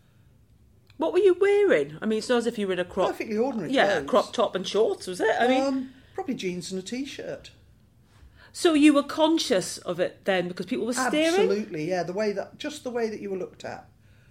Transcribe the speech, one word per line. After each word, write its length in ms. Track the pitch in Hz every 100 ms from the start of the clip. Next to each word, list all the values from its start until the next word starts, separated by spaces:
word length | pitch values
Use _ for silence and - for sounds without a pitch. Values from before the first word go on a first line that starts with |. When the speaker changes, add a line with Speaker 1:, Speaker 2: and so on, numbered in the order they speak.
| _ _ _ _ _ _ _ _ _ -
Speaker 1:
What 160 | 320
were 60 | 349
you 160 | 403 349
wearing? 580 | 392 403 403 175 143 156
I 40 | 208
mean, 140 | 220
it's 100 | 214
not 80 | 240
as 80 | 233
if 100 | 226
you 100 | 196
were 60 |
in 60 | 180
a 60 | 180
crop 220 | 202 -
Speaker 2:
Perfectly 300 | - 254 214
ordinary 340 | 254 226 151
Speaker 1:
Yeah, 280 | 269 202 170
Speaker 2:
clothes. 100 | 139
Speaker 1:
crop 240 | 220 -
top 220 | - 208 185
and 120 | 185
shorts, 400 | 202 226 370 -
was 140 | 185
it? 140 | 440 -
I 80 | 240
mean 160 | 269
Speaker 2:
Um, 300 | 277 269 - - -
probably 220 | - 381 -
jeans 360 | 185 180 170
and 80 | 185
a 60 | 185
t-shirt. 680 | 247 285 - 165 147 - - - _ _ _ _ _ - - -
Speaker 1:
So 220 | - 349
you 200 | 311 302
were 100 | 285
conscious 760 | 285 - 311 320 - 196 175 -
of 200 | - 175
it 260 | 175 - -
then 240 | 190 175
because 180 | 180 180
people 180 | 254 220
were 80 |
staring? 320 | 247 247 302 320
Speaker 2:
Absolutely, 640 | 370 381 202 214 160 156
yeah. 140 | 185
The 100 | 170
way 200 | 185 214
that, 260 | 196 - -
just 240 | 302 302
the 80 | 254
way 180 | 233 226
that 100 | 208
you 120 | 202
were 60 | 190
looked 280 | - - 117
at. 240 | 104 - _ _ _ _